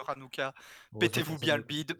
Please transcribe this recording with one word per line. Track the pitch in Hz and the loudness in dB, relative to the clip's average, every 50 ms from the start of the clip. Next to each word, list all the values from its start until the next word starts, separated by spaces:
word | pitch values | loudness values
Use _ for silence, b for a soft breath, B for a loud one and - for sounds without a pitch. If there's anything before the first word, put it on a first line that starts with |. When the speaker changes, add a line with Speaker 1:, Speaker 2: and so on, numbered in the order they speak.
| 131 - | -2 -4
Speaker 1:
Hanouka. | 143 - 135 127 - - 139 135 B B B B B B B B | -6 -8 -8 -8 -4 -4 -4 -4 B B B B B B B B
Speaker 2:
Bon, | - 107 | 0 2
ça, | 165 | 2
Speaker 1:
Pétez-vous | 170 - - 165 156 160 | 4 4 2 0 0 -2
Speaker 2:
ça, | 147 | 0
ça | - | 2
Speaker 1:
bien | 160 151 | 4 4
Speaker 2:
va. | 139 | 4
Speaker 1:
le | 113 | 2
bide, | - 147 151 156 147 165 165 | 0 -2 -2 -2 -2 -6 -6